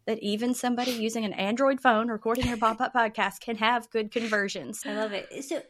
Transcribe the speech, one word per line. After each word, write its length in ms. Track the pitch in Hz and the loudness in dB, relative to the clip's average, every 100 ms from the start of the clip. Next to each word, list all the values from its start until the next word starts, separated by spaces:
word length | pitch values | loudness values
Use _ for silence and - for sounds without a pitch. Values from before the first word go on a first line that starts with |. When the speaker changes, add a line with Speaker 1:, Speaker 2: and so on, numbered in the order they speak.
Speaker 1:
that 140 | - 220 | -6 -4
even 340 | 202 208 240 | -2 -2 0
somebody 380 | 247 247 240 247 | 0 0 0 0
using 340 | 233 220 226 | -2 -2 0
an 80 | 214 | -2
Android 480 | - 190 233 269 269 | -2 -2 2 2 4
phone 280 | 262 220 233 | 4 4 2
recording 360 | 214 226 240 247 | -2 0 0 0
their 100 | 240 | 2
pop-up 360 | 226 220 254 | 2 2 0
podcast 460 | 247 226 220 196 - | 2 2 2 -2 -2
can 140 | - | -6
have 340 | 220 220 240 226 | 0 2 2 0
good 200 | 226 214 | -4 -2
conversions. 720 | 247 226 208 196 196 131 214 | -2 0 2 0 -4 -8 -8
Speaker 2:
I 100 | - | -6
love 180 | 208 214 | -4 -2
it. 320 | 202 - - | -4 -8 -10
So, 180 | 277 320 | -6 -6